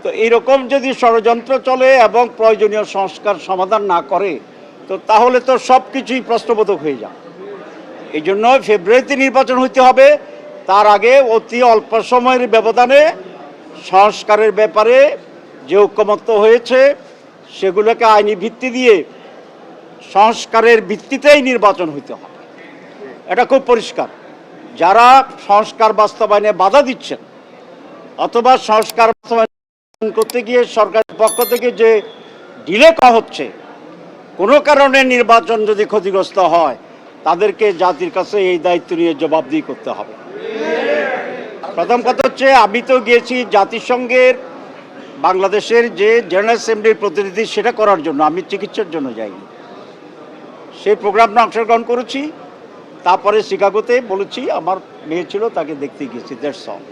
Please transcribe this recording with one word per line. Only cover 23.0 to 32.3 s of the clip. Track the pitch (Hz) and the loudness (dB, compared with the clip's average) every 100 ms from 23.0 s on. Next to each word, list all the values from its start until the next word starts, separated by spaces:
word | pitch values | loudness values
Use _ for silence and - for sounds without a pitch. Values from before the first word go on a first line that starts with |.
| - - - | -20 -20 -6
এটা | 185 240 | -2 2
খুব | 269 262 | 2 2
পরিষ্কার। | 233 - - 127 - - - - - - - | -2 -2 -8 -10 -10 -20 -20 -20 -20 -20 -2
যারা | 165 208 240 262 254 - - | 2 4 6 6 4 -8 0
সংস্কার | 202 214 - 220 208 | 0 0 0 0 2
বাস্তবায়নে | 208 - 214 208 208 185 | 0 0 0 0 0 0
বাধা | 190 247 262 | 2 2 2
দিচ্ছেন | 247 - 135 - - - - - - - - - - 160 | -4 -10 -14 -14 -20 -20 -20 -20 -20 -20 -20 -20 -8 -4
অথবা | 233 233 254 - | 0 2 2 2
সংস্কার | 214 220 - 226 226 | -2 -2 0 0 0
বাস্তবায়ন | - 233 226 _ _ _ _ _ 220 202 | -4 -2 -2 _ _ _ _ _ -8 -4
করতে | 220 247 220 | -4 -4 -2
গিয়ে | 247 240 - | -2 0 0
সরকারের | 208 190 226 - | 0 0 -4 0
পক্ষ | 220 220 240 | -2 0 -4
থেকে | 233 240 190 | -2 -4 0
যে | 226 220 - - - | 2 2 -2 -18 -20